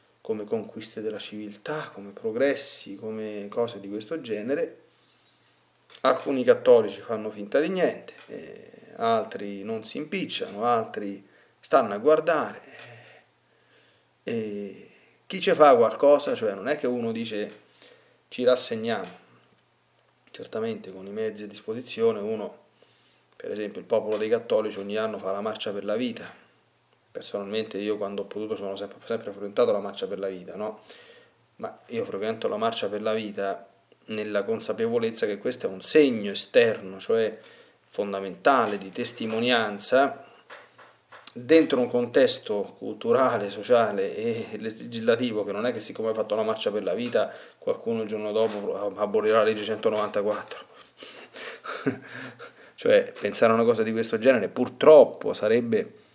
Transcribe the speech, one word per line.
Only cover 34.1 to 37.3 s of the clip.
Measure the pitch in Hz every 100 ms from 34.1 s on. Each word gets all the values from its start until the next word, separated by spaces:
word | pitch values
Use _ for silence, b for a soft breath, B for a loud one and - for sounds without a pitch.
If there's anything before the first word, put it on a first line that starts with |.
| 107 107 104
consapevolezza | 101 110 - 110 113 117 113 113 107
che | 101
questo | - - 107
è |
un | 95
segno | - 156 139 113 101
esterno, | 98 - 127 113 107 95 95
cioè | - 113 107